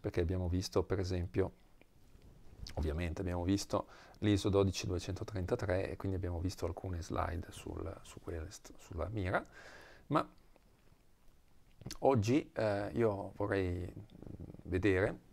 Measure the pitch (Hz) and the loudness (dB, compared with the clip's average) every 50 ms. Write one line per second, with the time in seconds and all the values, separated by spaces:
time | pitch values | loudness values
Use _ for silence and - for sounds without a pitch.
0 | - 104 - - 90 82 90 92 92 87 85 92 92 - - 101 87 - 95 92 | -4 -2 0 0 0 2 2 0 0 2 0 0 0 2 0 0 2 2 0 -2
1 | 95 92 95 90 90 95 - - 95 92 - - - - - - - _ _ - | 0 -2 -2 -2 -2 -2 0 0 0 0 0 -10 -20 -20 -20 -20 -20 _ _ -20
2 | - - - - - - - - - - - - - - - - 78 78 73 80 | -20 -20 -20 -20 -20 -20 -20 -20 -20 -20 -14 -12 -12 -8 -4 -2 -2 0 0 0
3 | 87 87 82 - 98 90 87 87 87 90 98 101 - - - 101 - - - - | -2 -2 -2 -2 -2 -2 -2 0 2 2 2 2 2 0 -2 -2 -2 -2 -12 -20
4 | - - - - - 104 104 95 - 110 95 98 98 95 92 - - - 92 87 | -20 -20 -12 0 4 4 4 6 4 6 6 6 6 6 4 0 -4 -2 -2 -2
5 | - - 95 92 - - - 95 90 90 123 120 - 98 90 92 98 - - - | -2 -4 -6 -6 -6 -6 -4 -4 0 0 0 -2 0 0 0 0 0 -2 -6 -4
6 | - 98 95 92 90 87 87 85 85 92 90 - - 85 85 - - 95 87 85 | -2 -2 -2 0 -2 -2 -2 -2 -2 -2 -4 -2 -4 -4 -4 -4 -6 -6 -6 -6
7 | 85 - - - 85 85 82 85 82 - - - - - 82 82 85 87 - - | -4 -4 -2 -2 -2 -2 -2 -4 -6 -8 -12 -12 -10 -10 -8 -8 -8 -8 -8 -10
8 | - - - - - - 85 82 78 - - - - - - - - - - - | -14 -16 -18 -14 -10 -8 -6 -6 -6 -8 -10 -14 -16 -18 -18 -18 -16 -12 -6 -6
9 | 82 87 110 110 95 90 107 180 269 - - - - - - - - - - - | -4 -4 -2 -2 -2 0 0 -2 -2 -4 -18 -20 -18 -18 -18 -18 -20 -20 -20 -20
10 | - _ 143 160 - - - - - - - - _ - - _ _ - - _ | -6 _ 2 2 2 0 -6 -20 -20 -20 -20 -20 _ -20 -20 _ _ -20 -20 _
11 | _ - _ _ _ - - - _ - - - - - - - - 127 - - | _ -20 _ _ _ -20 -20 -20 _ -20 -20 -20 -20 -20 -20 -14 -12 -10 -8 2
12 | - 135 139 123 101 107 123 151 - - - - 113 107 101 101 101 101 101 117 | 4 6 6 6 6 4 4 2 2 0 -4 0 0 2 2 0 -2 -2 0 2
13 | 117 110 101 98 98 95 98 - 101 104 104 101 95 90 87 90 87 87 - - | 4 4 4 2 -4 -8 -4 -4 -2 0 2 2 2 2 0 -2 -4 -8 -8 -12
14 | 104 - - - - - - - - - - - - - 87 92 87 104 95 92 | -16 -16 -18 -16 -14 -14 -12 -12 -12 -12 -14 -14 -6 -2 0 4 6 6 6 6
15 | 98 120 175 - - - | 6 4 2 -2 -10 -20